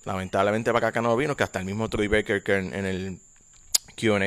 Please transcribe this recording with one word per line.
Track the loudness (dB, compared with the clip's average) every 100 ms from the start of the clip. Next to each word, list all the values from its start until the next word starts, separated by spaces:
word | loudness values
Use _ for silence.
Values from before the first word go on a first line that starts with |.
| -6
lamentablemente | -4 -2 0 2 2 2
para | 2 2
acá | 0
no | 2 2
vino, | 0 0
que | -2
hasta | -2
el | -6
mismo | -4 -4
Troy | -2 2
Baker, | 2 2 -2
que | 2 0
en, | 0 -4
en | -4
el | -4 -6 -10 -16 -20 _ -20 -6 -6 -6 -2
Q | 2
and |
A | 2